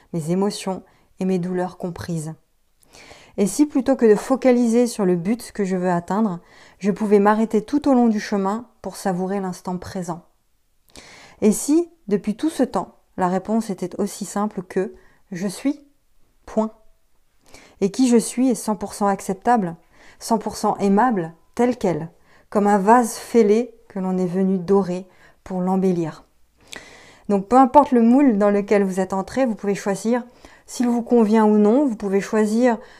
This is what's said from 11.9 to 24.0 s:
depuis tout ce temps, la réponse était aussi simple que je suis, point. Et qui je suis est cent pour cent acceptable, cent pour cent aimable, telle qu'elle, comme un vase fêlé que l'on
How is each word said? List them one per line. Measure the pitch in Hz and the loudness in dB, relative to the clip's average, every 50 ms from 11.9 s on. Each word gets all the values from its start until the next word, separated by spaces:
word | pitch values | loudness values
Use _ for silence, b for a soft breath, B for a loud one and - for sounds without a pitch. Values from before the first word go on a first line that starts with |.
| _ _ _ - | _ _ _ -4
depuis | 190 202 190 - 208 | -4 -4 -2 -4 -6
tout | - - 311 | -4 -4 -4
ce | 320 - 262 | -2 -2 -2
temps, | - - 196 175 - - _ _ _ _ - | -2 -2 -4 -6 -6 -12 _ _ _ _ -4
la | 185 180 | -2 -2
réponse | 180 190 185 - 214 226 220 220 | -2 -2 -4 -2 -2 -2 -2 -4
était | 190 - - 180 - - | -6 -8 -8 -10 -6 -6
aussi | 208 202 - - 202 | -6 -6 -6 -10 -12
simple | 175 - 202 208 214 - 202 180 | -10 -6 -6 -6 -4 -6 -8 -12
que | - - 190 185 226 b b b b b b b b 196 | -6 -4 -4 -4 -4 b b b b b b b b -10
je | 170 180 208 | -8 -8 -8
suis, | 185 - - 277 294 294 - _ _ _ _ _ _ _ _ _ _ _ _ | -8 -6 -6 -6 -6 -6 -10 _ _ _ _ _ _ _ _ _ _ _ _
point. | - - 220 220 220 220 _ _ - _ _ _ _ _ _ _ _ _ b b b b b b b b b 190 | -8 -4 -4 -4 -4 -6 _ _ -20 _ _ _ _ _ _ _ _ _ b b b b b b b b b -4
Et | 196 | -4
qui | 190 - 262 254 | 0 0 2 4
je | 240 | 4
suis | 233 220 - - - 247 269 | 4 2 0 -2 -2 0 0
est | 233 | 0
cent | - - - 214 | -2 -4 -6 -6
pour | 208 - 202 - | -6 -8 -12 -6
cent | - 208 | -2 -2
acceptable, | 202 196 196 - - 196 190 - 240 247 233 196 175 165 - b b b b b b b b | -2 -2 -2 -4 -8 -10 -4 0 0 2 2 0 -2 -6 -10 b b b b b b b b
cent | - - 226 220 | -4 -2 -2 -2
pour | - 220 - | -2 -6 -8
cent | - - 214 196 | -4 -2 -2 -2
aimable, | - 196 202 196 202 247 262 233 190 165 160 165 - _ _ _ | 0 0 2 4 4 4 2 0 -2 -4 -6 -10 -16 _ _ _
telle | - 240 247 247 | -2 0 0 0
qu'elle, | 247 - 196 165 151 160 165 b b b b b b b b | -2 -2 -2 -2 -4 -6 -10 b b b b b b b b
comme | - 214 202 | -2 0 2
un | 202 208 208 | 2 2 2
vase | 185 196 226 247 240 220 - | 4 6 6 6 4 2 -4
fêlé | - - - - 240 226 202 208 220 247 254 - _ _ _ | -10 -10 0 2 4 4 4 4 2 0 -2 -8 _ _ _
que | - | -10
l'on | 196 | -6